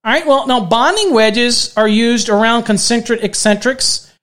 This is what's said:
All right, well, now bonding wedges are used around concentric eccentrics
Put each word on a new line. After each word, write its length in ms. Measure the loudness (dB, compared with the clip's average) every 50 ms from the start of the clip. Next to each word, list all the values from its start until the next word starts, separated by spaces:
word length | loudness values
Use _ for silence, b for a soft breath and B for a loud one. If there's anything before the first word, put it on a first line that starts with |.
| 0
All 80 | 0
right, 140 | -2 0 2
well, 200 | 2 0 0 2
now 140 | 0 -2 -2
bonding 520 | 0 0 0 2 2 0 0 0 0 2
wedges 600 | 2 4 2 2 2 0 0 0 0 -2 -4 -4 -2
are 120 | 0 0 2
used 400 | 2 2 2 2 0 0 0 0
around 360 | 0 2 2 2 0 0 0
concentric 580 | 0 -2 -2 0 0 -2 -2 -2 -2 -4 -2
eccentrics 880 | -2 -6 -4 -2 0 0 0 0 -2 -4 -4 -2 -4 -4 -4 -4 -8 _ _ _